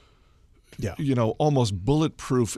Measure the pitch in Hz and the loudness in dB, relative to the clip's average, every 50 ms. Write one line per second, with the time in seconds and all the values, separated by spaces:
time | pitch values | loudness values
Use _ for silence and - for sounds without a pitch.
0 | _ _ _ _ _ _ _ _ _ _ _ _ _ _ - - 107 95 - - | _ _ _ _ _ _ _ _ _ _ _ _ _ _ -12 -8 -8 -8 -6 -4
1 | - 135 131 123 113 110 - - 151 151 143 131 123 101 101 87 92 143 147 156 | -2 -2 0 0 0 0 0 0 0 2 2 2 2 0 -2 -4 0 0 2 2
2 | 160 - - - - - 131 123 117 - - | 2 -2 -4 -8 -4 0 2 2 2 0 -2